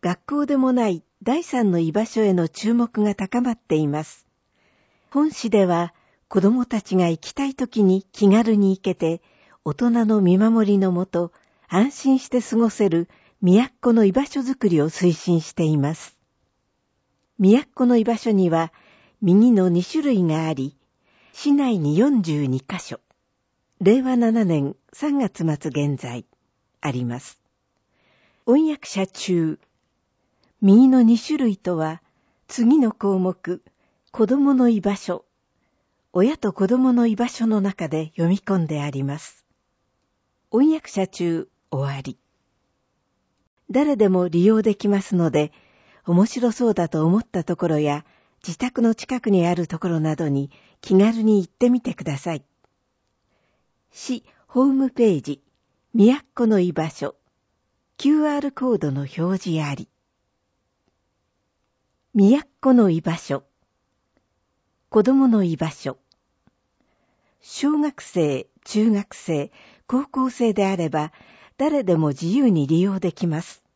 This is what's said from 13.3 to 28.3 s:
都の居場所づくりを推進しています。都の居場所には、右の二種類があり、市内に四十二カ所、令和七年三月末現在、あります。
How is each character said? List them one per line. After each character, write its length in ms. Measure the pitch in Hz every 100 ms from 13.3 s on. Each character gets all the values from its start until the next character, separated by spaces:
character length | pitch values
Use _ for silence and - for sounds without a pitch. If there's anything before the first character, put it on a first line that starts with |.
| -
都 500 | 180 196 262 _ 240
の 140 | 226 202
居 80 |
場 120 | 208 277
所 140 | 285
づ 160 | 254 269
く 140 | 208
り 120 | 165
を 80 | 151
推 220 | - 180
進 300 | 160 - 170
し 100 | -
て 140 | - 160
い 120 | 151
ま 160 | 139
す。 220 | 160 - _ _ _ _ _ _ _ _ _ _ _ _ -
都 480 | 190 240 - - 247
の 120 | 240
居 80 | 220
場 100 | 226
所 160 | 226
に 180 | 202 180
は、 220 | 165 165 _ _ _ _ -
右 300 | 190 190 247
の 160 | 214 185
二 160 | 175
種 200 | 180 311
類 200 | 285 220
が 240 | 170 156 160
あ 60 |
り、 240 | 139 135 - _ _ _ _ _
市 180 | - 294
内 280 | 285 269 208
に 180 | 147 156
四 240 | 269 262
十 240 | 165 147 135
二 160 | 131
カ 180 | - 180
所、 220 | - 127 _ _ _ _ _ _ _ -
令 200 | 190 247
和 140 | 254 247
七 300 | 226 226 196
年 320 | 156 139 - _
三 240 | - 302 285
月 260 | 226 -
末 260 | 165 147 156
現 300 | 143 143 135
在、 260 | 127 120 - _ _ _ _ _
あ 100 | 147
り 140 | 123
ま 160 | 123 120
す。 220 | - - _ _ _ _ _ _ _ _ _